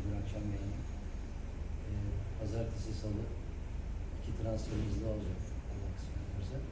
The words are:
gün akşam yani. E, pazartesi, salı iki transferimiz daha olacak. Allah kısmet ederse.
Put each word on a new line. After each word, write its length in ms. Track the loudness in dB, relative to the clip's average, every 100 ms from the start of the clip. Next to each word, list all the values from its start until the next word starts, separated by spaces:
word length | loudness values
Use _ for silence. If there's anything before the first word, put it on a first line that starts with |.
gün 100 | 2 2
akşam 240 | 2 0 0 0
yani. 180 | 0 0 -2 -2 -2 -2 -2 -2 -2 -2 -2 -2 0
E, 40 | 0 2 2 0 0
pazartesi, 520 | 2 2 2 0 0 0
salı 220 | 2 2 0 -2 -2 -2 -2 -2 -2 -2 -2 -2
iki 140 | -2 0
transferimiz 580 | 2 2 2 2 4 2
daha 100 | 2 2
olacak. 240 | 0 0 -2 -2 -2
Allah 200 | -2 -2 -2
kısmet 280 | -2 -2 -2
ederse. 300 | -2 0 -2 -2